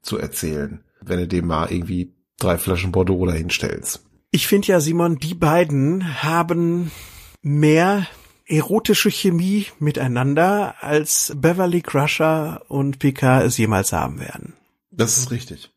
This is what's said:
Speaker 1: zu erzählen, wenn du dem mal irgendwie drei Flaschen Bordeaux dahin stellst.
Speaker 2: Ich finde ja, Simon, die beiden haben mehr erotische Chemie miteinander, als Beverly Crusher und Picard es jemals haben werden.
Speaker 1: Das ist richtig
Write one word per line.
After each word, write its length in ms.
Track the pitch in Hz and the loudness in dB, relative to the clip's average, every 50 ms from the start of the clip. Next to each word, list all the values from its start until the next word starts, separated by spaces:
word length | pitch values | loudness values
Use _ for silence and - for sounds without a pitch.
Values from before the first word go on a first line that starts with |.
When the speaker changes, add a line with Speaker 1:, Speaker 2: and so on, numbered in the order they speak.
Speaker 1:
zu 160 | _ - - | _ -8 -8
erzählen, 640 | - 73 73 - - - 80 78 73 71 69 - 85 _ _ _ _ | -6 -6 -8 -8 -6 -6 -6 -4 -4 -6 -8 -10 -14 _ _ _ _
wenn 180 | - - 90 90 | -8 -6 -4 -4
du 80 | 90 | -2
dem 200 | 85 98 87 85 | -2 -2 -2 -2
mal 240 | 85 80 78 82 85 | -2 -2 -2 -2 -2
irgendwie 420 | 87 90 87 - 90 90 90 - _ _ _ _ _ - | -4 -4 -4 -4 -6 -6 -6 -8 _ _ _ _ _ -4
drei 180 | - 95 87 | -2 -2 0
Flaschen 340 | 85 - - 95 87 90 92 | 0 0 -2 -2 -2 -2 -2
Bordeaux 340 | 87 95 92 90 95 90 92 | 0 0 2 2 2 0 0
dahin 240 | 90 85 80 80 82 | 0 -2 -2 -4 -4
stellst. 520 | - - - - 50 50 - - - - _ _ _ _ _ _ | -4 -4 -4 -4 -6 -6 -8 -10 -10 -10 _ _ _ _ _ _
Speaker 2:
Ich 160 | - 165 - | -2 0 2
finde 200 | - 214 202 202 | 4 2 2 4
ja, 120 | - 190 175 | 4 4 4
Simon, 360 | 143 156 165 170 175 175 165 | 4 2 0 2 2 0 0
die 160 | 131 143 156 180 | -2 -4 -8 -4
beiden 880 | 170 175 151 156 175 175 160 143 135 135 147 175 190 185 170 139 120 | 0 2 4 4 4 4 4 2 0 2 2 0 0 -2 -6 -6 -4
haben 720 | - 151 165 170 170 165 170 170 170 170 170 175 175 160 - - - - - - - - - _ | -2 0 0 0 0 0 0 0 2 0 0 -2 -4 -6 -8 -14 -18 -20 -20 -20 -20 -20 -20 _
mehr 640 | _ 147 143 147 156 151 151 160 175 185 202 202 185 - - - - _ _ _ _ | _ -2 2 4 6 6 6 6 4 4 2 0 -2 -4 -8 -20 -20 _ _ _ _
erotische 640 | - 160 156 - - 190 220 220 - 208 - - 208 | -2 0 0 0 2 0 0 2 2 2 4 4 0
Chemie 560 | - - - 190 170 170 175 190 202 208 196 - - _ | 0 2 0 0 2 2 0 0 0 0 -2 -4 -8 _
miteinander, 960 | 147 151 143 131 131 127 120 120 131 139 143 156 170 185 202 208 202 - - - | -2 -2 -2 0 -2 -2 0 0 0 0 2 2 2 2 2 0 -2 -4 -6 -10
als 500 | - - 147 151 151 - - - - - - | -6 0 0 0 0 0 -2 -2 -2 -4 -4
Beverly 460 | 143 127 160 175 185 190 180 170 175 | 0 2 2 2 2 0 0 0 -2
Crusher 800 | 165 - - 143 143 151 - - 160 160 156 160 151 156 165 - - | -2 0 0 0 0 0 0 0 0 2 2 0 -2 -4 -8 -12 -12
und 320 | _ - 139 139 139 135 - | _ -2 -2 -2 -2 -2 0
Picard 460 | - 135 135 - - 127 127 131 - | 0 0 0 2 2 4 4 6 4
es 120 | 117 120 | 2 2
jemals 360 | - 113 107 107 95 95 - - | 2 0 2 2 0 0 0 -2
haben 260 | 82 73 64 - - | -2 -4 -4 -6 -10
werden. 340 | - - - - - - - _ _ _ _ _ _ _ | -12 -12 -14 -14 -16 -18 -18 _ _ _ _ _ _ _
Speaker 1:
Das 260 | - 175 - - - | -4 -2 -2 0 0
ist 140 | - 127 123 | -2 -2 -4
richtig 400 | 131 113 - - 90 - - - _ | -6 -8 -8 -12 -18 -18 -20 -20 _